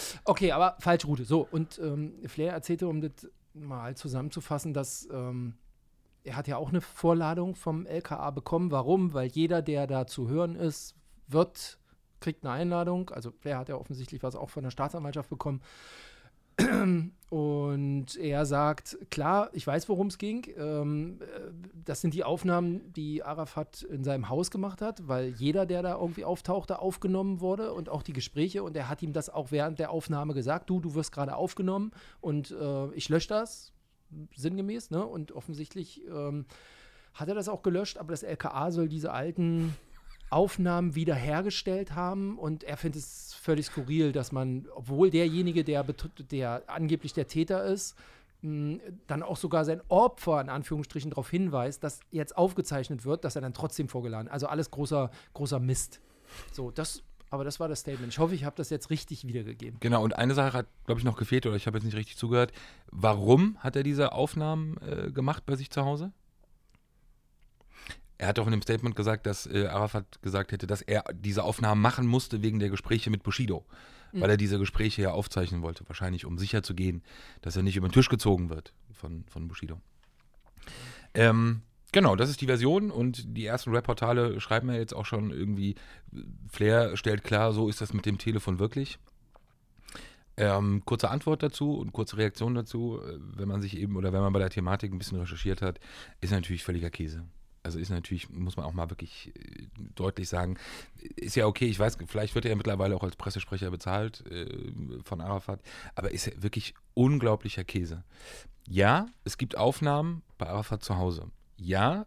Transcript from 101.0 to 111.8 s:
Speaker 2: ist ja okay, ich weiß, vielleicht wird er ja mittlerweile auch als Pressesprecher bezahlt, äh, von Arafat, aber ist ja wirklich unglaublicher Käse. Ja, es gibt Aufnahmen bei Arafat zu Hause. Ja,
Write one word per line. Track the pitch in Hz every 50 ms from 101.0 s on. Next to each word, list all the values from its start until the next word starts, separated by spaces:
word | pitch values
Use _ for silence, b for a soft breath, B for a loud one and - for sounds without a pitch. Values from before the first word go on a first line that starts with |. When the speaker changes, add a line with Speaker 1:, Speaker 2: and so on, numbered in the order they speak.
| - - - -
Speaker 2:
ist | - - -
ja | 127 110 107
okay, | 101 - 127
ich | 117 107 95
weiß, | 107 113 - - 87 -
vielleicht | - 107 107 101 -
wird | 117 107
er | 117
ja | 110
mittlerweile | 101 95 110 101 95 95 98 101
auch | 90 -
als | 90 - -
Pressesprecher | - 98 95 95 - - 98 95 98 90
bezahlt, | 90 87 - 92 95 104 107 110 107 - - -
äh, | 85 87 85 - - - - - - - 73 65 62 62 -
von | - 101 82
Arafat, | 80 95 101 98 - - 101 - - B B B B B B
aber | - - -
ist | - 90 - 113
ja | - -
wirklich | 92 104 - 110 - - - - - - -
unglaublicher | - 123 131 147 143 120 113 107 104 - 101 - - 90
Käse. | - - 95 87 82 82 87 - B B B B B B B B B B - - -
Ja, | 85 92 98 104 131 170 208 240 - - -
es | - - -
gibt | 131 120 - -
Aufnahmen | 107 123 135 - 156 147 143 147 156 170 170 160 - _ - -
bei | - 82
Arafat | 90 104 107 - 113 107
zu | - - 101 90
Hause. | 92 90 87 80 82 85 - - - - - -
Ja, | 95 87 92 95